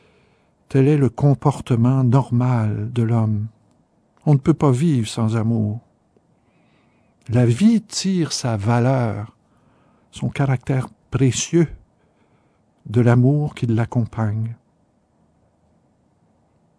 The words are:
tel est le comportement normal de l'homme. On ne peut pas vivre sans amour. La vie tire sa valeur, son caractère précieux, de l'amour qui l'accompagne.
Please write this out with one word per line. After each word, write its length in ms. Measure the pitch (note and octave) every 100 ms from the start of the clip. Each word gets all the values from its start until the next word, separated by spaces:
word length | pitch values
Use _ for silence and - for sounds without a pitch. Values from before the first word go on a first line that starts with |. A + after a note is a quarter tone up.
| _ _ _ _ _ _ _
tel 180 | C3+ C3+
est 100 | D3+
le 120 | C3
comportement 960 | - C#3+ C3+ D3 - - A#2 B2 C3
normal 880 | B2+ C3+ B2+ A#2+ B2 A#2+ G#2+ G#2+ A2
de 100 | A#2+
l'homme. 460 | A2+ A#2 A2 G#2 A2 - _ _ _ _ _ _ -
On 80 |
ne 40 | C#3+
peut 160 | F3
pas 160 | D#3 D3+
vivre 380 | B2 E3+ C3+ G#2+
sans 280 | - A2 A2+
amour. 440 | A2 A#2 G#2 A2+ - _ _ _ _ _ _ _ _ _ _ _ _ _ -
La 160 | A#2 A#2+
vie 360 | A2+ G#3+ A3+
tire 480 | - - F#3+ F#3 D3
sa 260 | - C3 A2
valeur, 800 | G2+ A#2+ A#2+ C3 A#2 G#2 G#2+ _ _ _ _ _ _ _ _
son 160 | - B2+
caractère 580 | - C#3 B2+ - C3+ B2+ - _
précieux, 560 | C3+ C3+ - - E3+ D#3+ - _ _ _ _ _ _ _ _ _ _ -
de 140 | A2
l'amour 560 | A#2+ A#2+ B2 D3 D3 -
qui 100 | A#2+
l'accompagne. 880 | A2+ A2+ B2+ A2+ - G#2+ G#2+ A2+ A#2 _ _ _ _ _ _ _ _ _ _ _ _ _ _ _ _ _ _ _ _ _